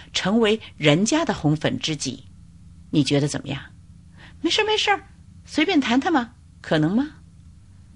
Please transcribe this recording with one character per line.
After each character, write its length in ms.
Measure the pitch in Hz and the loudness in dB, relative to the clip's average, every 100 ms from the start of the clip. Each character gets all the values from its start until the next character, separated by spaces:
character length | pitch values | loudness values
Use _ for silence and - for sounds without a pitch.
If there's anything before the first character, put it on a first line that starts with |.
| - | -12
成 280 | - 185 226 | -6 0 2
为 200 | 220 220 - - | 2 0 -4 0
人 260 | 147 151 | 2 4
家 220 | 214 202 | 2 0
的 80 | - | 0
红 240 | 202 147 151 | 0 0 0
粉 220 | 135 123 | -2 -4
知 180 | - 151 | -6 -6
己， 260 | 135 117 - - - - - - - | -8 -10 -16 -20 -20 -20 -20 -20 -2
你 120 | 160 | 0
觉 160 | 135 143 | 2 2
得 80 | 147 | 0
怎 140 | - | -4
么 80 | 143 | -8
样？ 100 | - - - - - - - - - | -10 -12 -20 -20 -20 -20 -20 -20 -6
没 80 | 330 | -2
事 100 | - | 0
儿， 60 | 427 | 0
没 100 | 427 | 0
事 140 | - | 0
儿， 120 | 392 - - - - - | -2 -4 -20 -20 -20 -8
随 180 | - | -2
便 160 | 320 349 | 2 2
谈 180 | 220 247 | 2 0
谈 140 | 370 | 2
嘛， 200 | 302 233 - - - | -2 -2 -12 -20 -16
可 180 | - 160 | -2 0
能 160 | 151 | 0
吗？ 180 | 214 294 - - - - - - - - | 0 -2 -8 -20 -20 -20 -20 -20 -20 -20